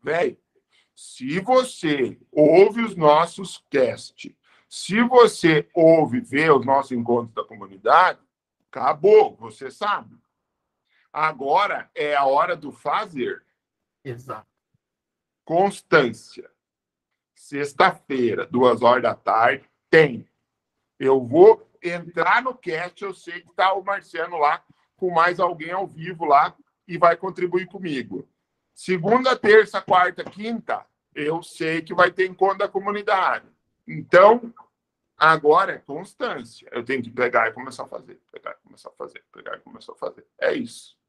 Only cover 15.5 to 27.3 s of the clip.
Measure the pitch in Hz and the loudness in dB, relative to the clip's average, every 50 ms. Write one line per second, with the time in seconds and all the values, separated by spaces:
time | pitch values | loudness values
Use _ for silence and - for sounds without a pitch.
15.5 | 160 170 190 202 196 - _ _ - 160 139 120 110 - - - - - - - | -2 0 0 0 -2 -8 _ _ 2 2 2 2 -4 -10 -20 -20 -20 -20 -20 -20
16.5 | _ _ _ _ _ _ _ _ _ _ _ _ _ _ _ _ _ _ _ - | _ _ _ _ _ _ _ _ _ _ _ _ _ _ _ _ _ _ _ -14
17.5 | 147 139 143 143 - - 180 190 180 - _ _ 143 131 123 117 101 90 98 - | -8 -8 -8 -8 0 2 2 2 2 -4 _ _ -6 -2 -2 -2 -2 -4 -8 -4
18.5 | - 120 123 123 117 113 120 117 123 127 117 117 104 - _ - 98 110 117 123 | -2 2 2 2 2 4 4 2 2 4 0 -2 -4 -4 _ -2 0 2 2 0
19.5 | 143 - _ _ _ _ _ _ - 160 156 143 120 107 92 _ _ _ _ _ | 0 -2 _ _ _ _ _ _ 4 4 4 4 0 -10 -16 _ _ _ _ _
20.5 | _ _ _ _ _ _ _ _ _ _ 135 131 135 135 127 117 117 320 180 427 | _ _ _ _ _ _ _ _ _ _ 0 0 0 0 0 -2 4 8 8 8
21.5 | 440 - _ _ _ _ _ 175 170 175 170 165 175 170 160 170 196 233 254 262 | 8 6 _ _ _ _ _ -10 -10 -10 -12 -12 -6 -4 -2 0 0 0 -2 -4
22.5 | 254 254 _ 180 160 160 170 180 _ _ 202 202 185 _ _ 170 170 175 180 _ | -10 -10 _ -10 -8 -8 -10 -10 _ _ -14 -14 -14 _ _ -16 -16 -16 _ _
23.5 | _ - 185 190 190 196 185 196 196 196 185 _ - 170 160 175 180 170 147 143 | _ -2 0 0 0 -2 -6 -8 -8 -8 -10 _ -10 -10 -10 -8 -4 -2 -2 -2
24.5 | 160 175 _ _ _ _ _ _ _ _ - 185 175 160 165 175 180 180 190 170 | -2 -4 _ _ _ _ _ _ _ _ -8 -4 0 0 0 0 0 -2 -2 -4
25.5 | 170 160 151 165 175 190 196 165 - 147 160 180 185 165 165 156 143 139 156 180 | -4 -6 -10 -10 -8 -8 -8 -8 -12 -14 -14 -14 -12 -8 -2 2 2 2 2 2
26.5 | - _ _ _ _ _ _ _ 175 170 170 170 170 170 - 190 | -4 _ _ _ _ _ _ _ -6 0 2 2 2 0 -4 -12